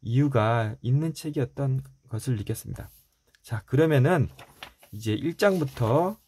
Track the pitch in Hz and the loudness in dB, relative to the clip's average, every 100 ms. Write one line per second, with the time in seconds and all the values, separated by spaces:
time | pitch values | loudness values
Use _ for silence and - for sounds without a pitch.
0 | - 120 147 123 107 117 110 110 117 135 | 0 2 2 2 2 0 -2 -4 0 0
1 | 160 156 160 147 123 - 139 131 135 _ | 0 -6 -8 -4 -4 -4 -4 -4 -6 _
2 | _ 113 - 117 104 113 - - - _ | _ -8 -4 -4 -4 -8 -8 -12 -12 _
3 | _ _ _ _ - 110 - 131 160 147 | _ _ _ _ -10 -10 -2 2 4 6
4 | 131 180 104 - - - - _ _ 107 | 4 4 0 -4 -20 -20 -20 _ _ -10
5 | 110 107 135 170 202 190 143 - 113 131 | -4 -2 -4 0 2 2 -2 -2 0 2
6 | 180 214 | 0 -4